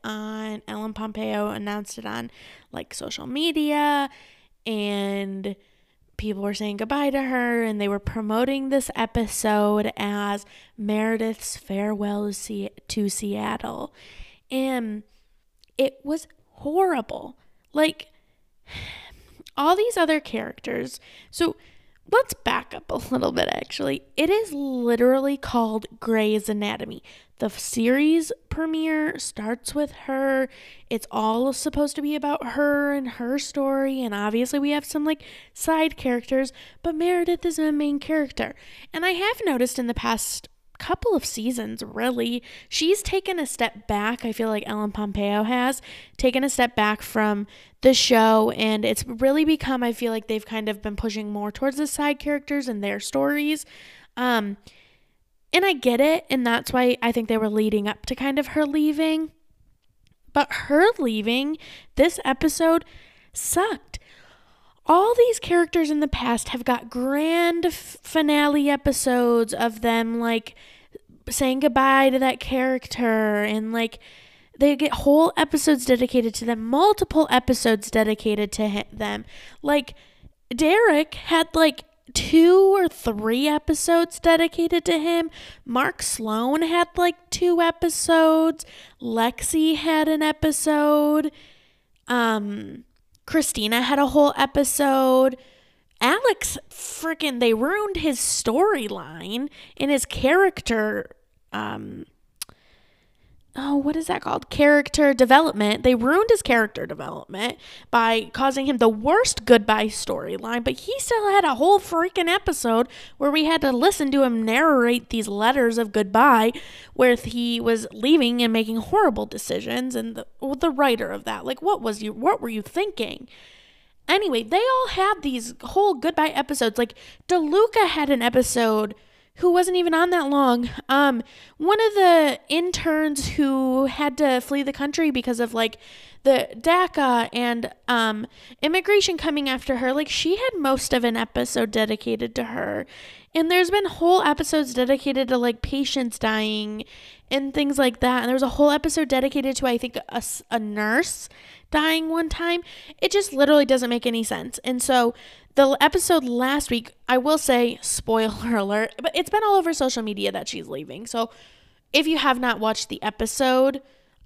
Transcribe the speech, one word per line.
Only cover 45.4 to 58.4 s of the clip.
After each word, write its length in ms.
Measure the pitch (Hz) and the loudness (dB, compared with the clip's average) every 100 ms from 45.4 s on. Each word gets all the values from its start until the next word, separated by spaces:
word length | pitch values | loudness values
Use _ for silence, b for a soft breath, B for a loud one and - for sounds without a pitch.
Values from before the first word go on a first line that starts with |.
has 360 | 220 247 247 269 B B B - | 0 0 0 -2 B B B -2
taken 260 | 262 254 | 0 2
a 60 | 269 | -2
step 260 | - 247 240 | 0 0 2
back 280 | 214 214 | 0 0
from 420 | - - 214 202 208 B B _ | -4 -2 0 -2 -6 B B _
the 120 | 262 | 4
show, 560 | 254 - 233 220 220 220 | 4 4 4 6 4 2
and 320 | - 220 214 | 0 -2 0
it's 220 | 220 214 - | -2 -4 -6
really 400 | 226 262 294 311 | -2 0 2 2
become, 380 | 311 - 254 | 0 0 -2
I 100 | 240 | -2
feel 180 | 226 240 | -2 -4
like 160 | 220 214 | -4 -4
they've 180 | 220 214 | -6 -6
kind 220 | 220 214 | -6 -6
of 140 | 202 | -6
been 140 | 214 208 | -8 -6
pushing 360 | 226 208 208 | -6 -6 -8
more 200 | 208 208 | -6 -8
towards 260 | - 269 277 | -2 -2 -2
the 80 | 294 | -4
side 320 | - 294 285 | -2 -2 -2
characters 500 | 294 285 285 285 254 | -4 -6 -4 -4 -4
and 160 | 214 | -6
their 160 | 202 202 | -6 -6
stories. 640 | - 269 277 294 294 311 - B B B B - | -6 -2 -2 -2 -2 -4 -8 B B B B -4
Um, 400 | 247 233 202 202 b b b b b b _ _ _ | -2 0 -2 -8 b b b b b b _ _ _
and 100 | 349 | 0
I 100 | 392 | 2
get 280 | 294 247 240 | 2 0 2
it, 240 | 294 320 - | 2 2 -2
and 160 | 262 240 | -2 0
that's 260 | 233 - | -2 0
why 240 | 247 247 247 | 0 2 2
I 100 | 233 | 0
think 160 | 233 220 | -2 -2
they 100 | 220 | -2
were 120 | 220 | 0
leading 380 | 214 214 208 202 | 0 0 0 -2
up 180 | - - | -6 -8
to 80 | 262 | -4
kind 240 | 269 | -2
of 80 | 277 | -2